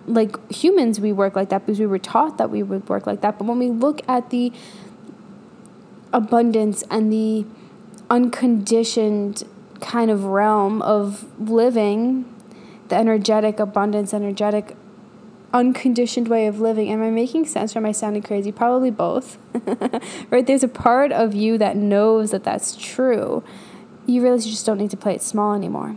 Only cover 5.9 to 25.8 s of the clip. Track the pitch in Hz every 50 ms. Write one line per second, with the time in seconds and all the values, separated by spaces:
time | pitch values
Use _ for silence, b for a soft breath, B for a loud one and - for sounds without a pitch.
5.9 | - - - - - 254 214 208 240 233 233 233 220 220 214 214 202 - - -
6.9 | - 220 220 214 214 220 220 220 220 220 208 - B B B B B B B B
7.9 | - - - - 240 247 247 240 - - - 247 233 214 196 - 226 226 233 226
8.9 | - 233 214 214 208 208 202 202 202 - - - - - - - - - - -
9.9 | - 240 233 226 214 202 196 196 190 196 208 214 214 208 196 196 214 220 - -
10.9 | 214 208 202 202 202 - - - - - 220 214 226 226 233 254 247 226 214 208
11.9 | 202 214 233 247 262 262 247 240 - - B B B B B B B B B -
12.9 | - 190 226 226 220 214 196 214 214 214 214 214 208 214 214 202 202 208 202 214
13.9 | 208 208 208 196 - 208 208 202 196 196 208 208 208 214 208 - - - - -
14.9 | - - - - - - - - - - - - - 247 247 254 254 - - 262
15.9 | 240 233 247 233 - 247 240 226 233 226 220 214 208 208 220 226 220 220 214 208
16.9 | 214 220 220 226 226 226 240 254 247 320 320 302 - - - 220 - 233 220 214
17.9 | 214 214 - 214 208 208 208 - 208 202 202 208 208 - 240 240 247 254 254 254
18.9 | 214 214 180 170 - - 262 - - - - - - 247 - - 226 - - -
19.9 | - - - - - - - - - 247 254 233 269 269 262 240 254 - - 240
20.9 | 240 254 285 294 - - 233 220 202 202 214 220 226 220 214 196 - 208 208 202
21.9 | 202 202 208 220 220 220 220 208 196 190 - - - - - - - - - -
22.9 | - - 262 262 240 208 208 - - - 220 B B B B B B B B B
23.9 | - - - - 247 247 240 254 247 240 220 220 220 214 - 226 214 196 208 202
24.9 | 202 190 - 208 180 - - - - 214 208 208 208 202 185 175 - -